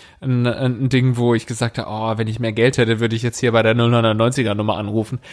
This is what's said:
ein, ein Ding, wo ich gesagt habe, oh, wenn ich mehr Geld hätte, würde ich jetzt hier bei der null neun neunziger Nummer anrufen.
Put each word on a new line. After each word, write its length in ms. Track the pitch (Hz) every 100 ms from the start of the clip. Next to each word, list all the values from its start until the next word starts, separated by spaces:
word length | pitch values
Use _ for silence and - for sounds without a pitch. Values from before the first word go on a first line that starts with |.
| - -
ein, 260 | 131 123 120
ein 420 | 117 131 120 131
Ding, 280 | 131 127 120
wo 180 | 120
ich 120 | 113 -
gesagt 320 | 113 117 -
habe, 100 | -
oh, 280 | 107 110 110
wenn 100 | 113
ich 100 | 113
mehr 140 | 120
Geld 260 | 107 120 131
hätte, 220 | 113 113
würde 160 | 117 110
ich 60 |
jetzt 160 | 117 -
hier 100 | 123
bei 100 | 113
der 120 | 110
null 160 | 117 117
neun 260 | 120 113 107
neunziger 380 | 117 131 110
Nummer 220 | 104 107 92
anrufen. 400 | 104 107 110 127 -